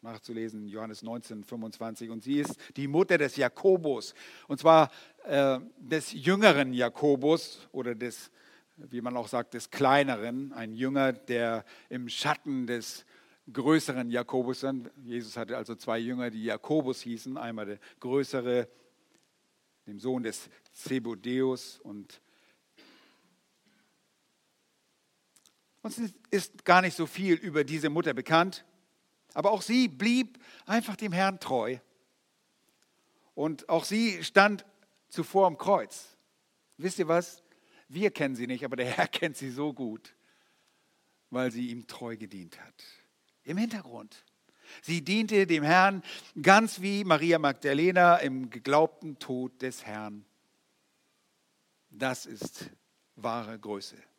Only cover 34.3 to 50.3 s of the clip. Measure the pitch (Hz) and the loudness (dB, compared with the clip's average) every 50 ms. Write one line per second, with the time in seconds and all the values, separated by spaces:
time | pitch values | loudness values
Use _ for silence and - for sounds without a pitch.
34.3 | _ 196 196 208 208 190 - - _ _ _ _ _ _ _ _ - - 165 - | _ 6 6 8 4 -2 -10 -16 _ _ _ _ _ _ _ _ -8 -8 -8 0
35.3 | - 190 190 185 165 - - - 202 170 113 - - - - - _ _ _ _ | 2 4 4 4 2 0 2 2 2 2 2 -2 -10 -18 -20 -20 _ _ _ _
36.3 | _ _ _ _ _ _ _ _ _ _ 151 185 180 - 180 156 165 175 180 - | _ _ _ _ _ _ _ _ _ _ -6 -6 -4 -4 0 2 2 0 0 -2
37.3 | - - _ _ _ _ _ _ _ _ _ _ 131 165 208 202 - - 156 139 | -12 -20 _ _ _ _ _ _ _ _ _ _ -6 0 0 0 0 0 -4 -4
38.3 | 131 113 123 120 127 123 147 127 135 123 127 123 113 - 175 - - - - 170 | -2 -6 -6 -6 -6 -6 -6 -6 -4 -4 -4 -4 0 0 -2 -2 -2 -4 -4 -4
39.3 | 147 - 143 135 123 127 147 151 139 - 135 117 110 110 _ - _ _ _ _ | -4 -6 -10 -10 -8 -6 -6 -6 -6 -6 -8 -8 -8 -10 _ -20 _ _ _ _
40.3 | _ _ _ _ _ _ _ _ _ _ _ _ _ _ _ _ _ _ _ _ | _ _ _ _ _ _ _ _ _ _ _ _ _ _ _ _ _ _ _ _
41.3 | - 123 127 127 110 120 123 123 117 120 110 _ - - 127 117 117 107 110 101 | -4 -2 -2 -2 -2 -4 -8 -6 -8 -10 -12 _ -16 -12 -10 -10 -10 -10 -12 -14
42.3 | 92 98 90 82 - - - - _ _ - - - _ _ _ _ _ _ _ | -14 -16 -16 -18 -20 -20 -20 -20 _ _ -20 -20 -20 _ _ _ _ _ _ _
43.3 | _ _ _ - 160 190 226 233 226 208 170 135 120 113 107 110 - - _ _ | _ _ _ -8 -4 -2 -2 -4 -4 -10 -12 -12 -16 -16 -18 -18 -20 -20 _ _
44.3 | _ _ _ _ _ _ _ - - - _ - 165 170 143 147 190 214 226 208 | _ _ _ _ _ _ _ -20 -20 -20 _ -4 -4 -4 -2 0 0 0 0 2
45.3 | 214 202 196 170 170 160 147 147 165 185 185 196 196 190 - - - - - - | 4 2 4 4 2 2 4 6 6 6 6 6 4 0 -8 -12 -16 -18 -18 -16
46.3 | _ 156 147 202 190 208 226 214 - - 180 196 202 202 208 185 165 147 151 170 | _ 0 6 8 8 8 8 4 -4 -6 -4 -4 -2 -2 2 4 4 4 6 4
47.3 | 170 160 151 143 135 - - 143 139 139 160 180 185 180 175 175 170 175 165 143 | 4 4 4 2 0 0 -2 0 2 4 4 4 6 6 8 8 8 6 4 0
48.3 | 131 131 131 120 110 123 110 135 139 147 160 160 160 - - 160 143 - - - | -4 -4 -8 -10 -12 -10 -2 2 4 4 4 4 0 -6 -14 -14 -14 -14 -10 -8
49.3 | 131 127 127 127 127 _ 131 131 123 - - 110 104 107 107 107 104 104 101 _ | -6 -6 -6 -8 _ _ -10 -8 -8 -10 -14 -12 -10 -10 -10 -10 -12 -14 -18 _